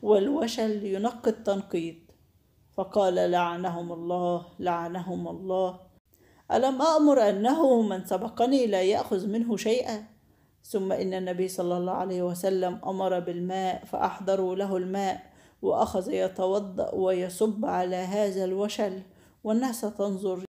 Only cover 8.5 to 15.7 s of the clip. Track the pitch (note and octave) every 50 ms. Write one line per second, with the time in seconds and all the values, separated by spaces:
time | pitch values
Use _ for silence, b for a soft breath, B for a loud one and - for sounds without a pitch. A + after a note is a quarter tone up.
8.5 | C4+ C#4 B3+ A3+ G3 F#3 F#3 F#3 G#3 - - - A3 F#3+ F3+ A3 G3 A#3 A#3 A#3
9.5 | A3+ G3 - A3 A3 B3+ - - A3+ G#3 G#3+ - - _ b b b b b b
10.5 | b b _ - - G#3 F#3+ F#3+ F#3+ - F#3+ F#3+ F#3 F#3 F#3 F#3 F3+ F3+ F#3+ F#3
11.5 | F#3 - F#3 F3 F3 F3+ F3 F3+ F#3 - F#3 F#3+ F#3 F3+ F3+ F3+ F3 F3 F3 G3
12.5 | F#3+ F#3 F3+ F3+ F3 - - - F#3 F#3+ F#3+ F#3+ F#3 F3+ E3+ F3 F3 F3 F3 F3+
13.5 | F#3 F#3+ F#3+ F#3 F3+ - - - - - - F#3+ F#3 - G3+ F3+ G3 G3 F#3+ F#3
14.5 | F3+ F#3 G3 G3 G3 F#3 F#3 F#3 F#3 G3 G3 F#3+ - - - - b b b b
15.5 | b b - F#3+